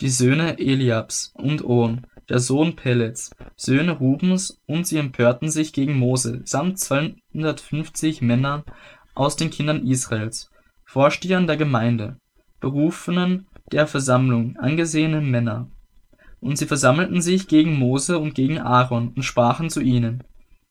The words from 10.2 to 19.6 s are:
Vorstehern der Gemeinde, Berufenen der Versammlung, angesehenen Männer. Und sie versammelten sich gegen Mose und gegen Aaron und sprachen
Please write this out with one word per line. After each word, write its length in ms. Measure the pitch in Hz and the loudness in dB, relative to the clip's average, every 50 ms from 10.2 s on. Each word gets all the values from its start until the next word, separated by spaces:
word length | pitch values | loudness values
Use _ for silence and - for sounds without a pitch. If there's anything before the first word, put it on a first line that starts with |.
| 107 110 - - - - _ _ _ _ _ _ _ | -4 -6 -8 -10 -14 -16 _ _ _ _ _ _ _
Vorstehern 640 | - - 131 139 143 143 - - 180 185 180 180 | -6 0 2 2 2 2 0 -2 0 0 2 2
der 100 | 165 151 | 0 0
Gemeinde, 640 | 151 156 147 135 113 113 120 120 113 104 113 131 - _ _ _ _ _ _ _ _ | 0 0 0 0 0 2 0 0 0 -2 -6 -10 -14 _ _ _ _ _ _ _ _
Berufenen 840 | - 135 135 143 147 165 175 - - - 175 180 180 180 185 185 190 _ - - _ - - | -6 -4 0 2 0 0 0 -2 -4 -2 0 0 2 0 0 -2 -4 _ -20 -20 _ -4 0
der 140 | 147 151 | 0 0
Versammlung, 680 | 147 - 139 135 131 127 127 131 131 123 117 117 120 127 - | 0 0 -2 0 2 2 4 4 4 2 2 0 -2 -4 -2
angesehenen 720 | - 131 151 165 170 165 156 156 156 160 156 156 151 139 | -2 0 0 0 0 0 0 0 0 2 0 0 0 0
Männer. 400 | 127 120 120 117 107 117 123 127 - - - _ _ - _ _ _ _ _ - - _ | 0 0 0 -2 -2 -4 -8 -10 -14 -20 -20 _ _ -20 _ _ _ _ _ -20 -20 _
Und 180 | - 131 147 143 | -6 -4 -4 -4
sie 80 | 156 | -2
versammelten 560 | 151 156 139 - 127 131 156 185 - - 180 165 | -2 -2 2 4 4 4 4 2 0 0 0 2
sich 260 | 175 185 185 190 - | 2 0 0 0 4
gegen 260 | 156 156 156 165 156 | 4 4 4 4 2
Mose 440 | 143 127 123 131 135 135 - 180 165 | 2 2 2 2 0 0 0 -2 -2
und 160 | 151 151 - | -2 -4 -2
gegen 240 | - 131 131 - - | 0 0 0 0 -2
Aaron 560 | - 127 123 123 127 127 123 117 120 120 - | -2 2 2 2 2 2 0 -2 -2 -2 -4
und 60 | - 131 | -6 -6
sprachen 480 | - - - 120 117 120 - | -2 0 2 2 2 2 0